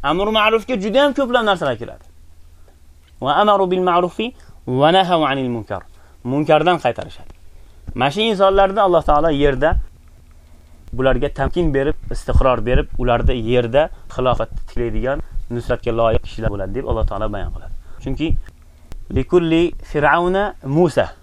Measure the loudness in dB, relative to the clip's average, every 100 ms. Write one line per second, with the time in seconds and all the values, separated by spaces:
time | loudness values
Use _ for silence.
0 | -2 -2 0 2 2 0 -2 -4 0 2
1 | 2 2 0 0 0 0 -2 -4 -8 -14
2 | -20 -20 -20 -20 -20 -20 -20 -20 -20 -20
3 | _ -8 0 2 4 4 2 0 2 2
4 | 0 -4 -8 -8 -20 -16 -4 2 4 4
5 | 4 2 0 0 -2 -4 -6 -10 -10 -20
6 | -20 -12 -4 -2 2 4 4 2 0 -2
7 | -10 -14 -18 -18 -20 -20 -20 -18 -12 -2
8 | -2 0 0 4 4 4 2 2 2 2
9 | 4 2 2 2 2 2 2 0 -4 -12
10 | -20 -20 -20 -20 -20 -20 -20 -20 -12 0
11 | 2 2 0 -2 -2 0 0 2 0 -4
12 | -6 -8 0 2 4 2 2 2 2 -2
13 | 0 2 2 0 0 0 2 2 0 -4
14 | -10 -2 0 0 -2 -6 -6 -4 -2 -2
15 | -2 -4 -4 -6 -4 -6 -4 -4 -2 2
16 | 2 2 -2 -4 -4 -4 -6 -6 -2 0
17 | 0 -2 -4 -4 -6 -8 -10 -12 -12 -12
18 | -8 -4 -2 -2 -4 -20 -20 -20 -14 -14
19 | -6 -4 2 2 2 2 0 -4 -6 0
20 | 2 2 2 0 -2 -6 -4 2 2 2
21 | -2 -6